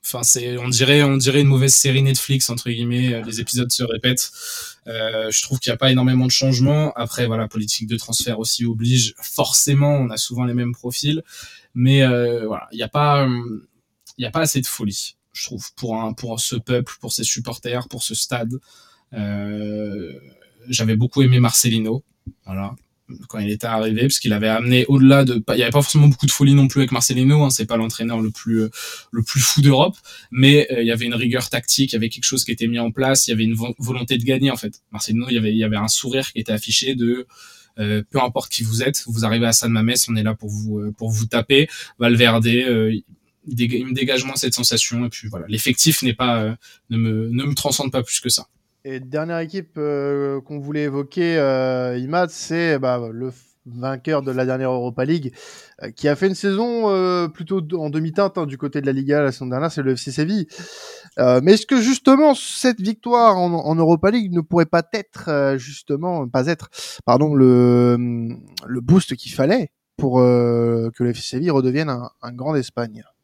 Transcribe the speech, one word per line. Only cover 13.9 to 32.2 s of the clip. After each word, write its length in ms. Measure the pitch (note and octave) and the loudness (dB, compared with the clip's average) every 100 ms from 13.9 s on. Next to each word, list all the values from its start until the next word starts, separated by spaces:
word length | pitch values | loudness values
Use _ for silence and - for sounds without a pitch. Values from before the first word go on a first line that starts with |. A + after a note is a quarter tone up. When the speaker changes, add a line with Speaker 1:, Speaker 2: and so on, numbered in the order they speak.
| _ - - | _ -20 -10
Speaker 1:
il 60 | |
y 20 | A#2+ | -6
a 60 | |
pas 100 | D#3+ | -2
assez 200 | D#3 C3+ | -2 -2
de 60 | B2 | -4
folie, 500 | - G#2 - - _ _ | -6 -6 -6 -12 _ _
je 120 | - - | -12 -10
trouve, 240 | A2 - - | -10 -14 -12
pour 260 | A#2+ A2 | -8 -6
un, 120 | A2 | -6
pour 260 | A2+ B2 A2+ | -8 -10 -6
ce 160 | - B2 | -6 -6
peuple, 380 | A2+ B2 B2+ - | -2 -2 -2 -10
pour 100 | A#2 | -8
ces 120 | - | -6
supporters, 640 | A2 - A#2+ A#2+ A#2+ B2 A#2+ | -4 -6 -8 -10 -6 -8 -8
pour 140 | B2 | -10
ce 140 | - A2 | -8 -6
stade. 420 | - B2 A#2 C3 _ - _ _ _ | -4 -4 -6 -8 _ -20 _ _ _
Euh, 1000 | A#2 G#2 G#2 G#2 G#2 G#2 G#2+ G#2 G2+ E2+ C2+ - _ _ _ - | -8 -6 -6 -6 -8 -6 -6 -8 -8 -12 -16 -20 _ _ _ -6
j'avais 280 | A#2+ A2 A2 | -2 2 2
beaucoup 260 | B2 - | 2 4
aimé 180 | C3 B2+ | 4 6
Marcelino, 640 | A#2+ - B2 A2+ A2 B2 - _ - - - | 4 4 2 0 -2 -4 -8 _ -20 -18 -10
voilà, 300 | F#2+ G2 B2+ _ _ _ B2 - | -8 -8 -12 _ _ _ -20 -14
quand 120 | A2+ | -6
il 100 | G2+ | -4
était 160 | G#2 A#2 | -4 -4
arrivé, 360 | A2+ A2 A2 | -2 -2 0
parce 180 | C3 - | 0 0
qu'il 140 | A#2+ | 0
avait 160 | G#2 A2 | 0 0
amené 360 | A2 A#2+ B2+ B2+ | 0 4 4 4
au-delà 380 | C#3 C3 C#3 C3 | 6 8 8 4
de, 140 | B2 | 0
pas, 160 | A2 A#2 | -2 0
il 40 | |
y 40 | |
avait 80 | A#2+ | 2
pas 100 | C#3+ | 2
forcément 260 | C#3+ D3+ D3 | 2 6 6
beaucoup 200 | C3 C3+ | 6 0
de 40 | |
folie 220 | - C#3 | 2 6
non 140 | C#3+ C3+ | 6 6
plus 140 | C#3 | 2
avec 100 | C3 | 0
Marcelino, 520 | B2 - B2+ C3 D3+ | 0 0 2 4 4
hein, 60 | C#3+ | 4
c'est 160 | - G#2+ | 0 -2
pas 100 | A#2 | -2
l'entraîneur 460 | A2+ - A#2 A#2 | -2 -4 -4 -2
le 80 | A2 | -4
plus, 320 | G#2+ - A2+ | -6 -2 0
euh, 80 | A2 - - - - | 0 -4 -14 -14 -8
le 140 | A#2 | -4
plus 160 | A2+ C#3 | -2 0
fou 220 | B2 - | 0 4
d'Europe, 340 | C#3+ C3+ E3+ - - - - | 6 6 4 0 -16 -20 -10
mais, 380 | B2+ C3+ D3 D3 | 4 6 6 4
euh, 100 | B2+ | 0
il 60 | A#2 | 0
y 40 | |
avait 140 | A#2 A#2+ | 0 -2
une 100 | A#2 | -2
rigueur 340 | B2 B2 B2 | -2 -2 -2
tactique, 440 | A#2+ - - C3+ | -6 -2 0 0
il 20 | A2+ | 0
y 20 | |
avait 120 | A2 | -4
quelque 160 | - | -4